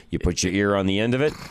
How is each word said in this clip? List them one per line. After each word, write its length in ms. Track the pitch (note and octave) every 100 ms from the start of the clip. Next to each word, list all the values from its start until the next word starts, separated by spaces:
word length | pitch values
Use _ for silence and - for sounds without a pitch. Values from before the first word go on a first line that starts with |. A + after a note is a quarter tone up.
| -
you 80 | E2+
put 240 | F#2 E2+
your 100 | F#2
ear 220 | F#2+ G2+
on 120 | G2+ F#2+
the 120 | G2
end 160 | A#2
of 60 | B2+
it. 120 | D3+ - -